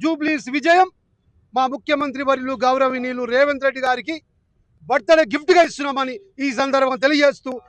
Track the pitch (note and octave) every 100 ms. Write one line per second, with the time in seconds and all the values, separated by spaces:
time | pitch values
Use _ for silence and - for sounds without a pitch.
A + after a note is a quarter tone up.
0 | D4 D#4 D4+ D4+ B3 C#4 D4+ F4+ F#4 _
1 | _ _ _ _ _ B3 C4 C4+ - C#4+
2 | D4 B3+ C4+ C4 C4 B3+ B3+ C4 C4 B3+
3 | B3+ B3 A#3+ B3 D4 C4+ C4+ C4 B3+ B3
4 | A3 D#4+ _ _ _ _ _ _ D#3+ C#4
5 | - D#4+ A#3+ C#4+ D4+ F4 D#4+ - C#4+ C4+
6 | C4 A#3+ - - C#4 A#3 C4+ C4+ C4 B3
7 | C4+ D4 C#4+ - C4 B3+